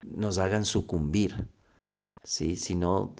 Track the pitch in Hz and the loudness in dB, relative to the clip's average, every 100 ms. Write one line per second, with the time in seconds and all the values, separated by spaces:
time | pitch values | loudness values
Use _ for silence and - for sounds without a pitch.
0 | - - 104 92 95 107 104 104 - 87 | -12 -4 -2 0 2 2 2 0 0 0
1 | 76 101 98 - - _ _ _ _ _ | 2 2 2 0 -8 _ _ _ _ _
2 | _ - - - 78 90 - 90 87 95 | _ -20 -8 -2 -2 -2 -2 0 2 2
3 | 98 | 0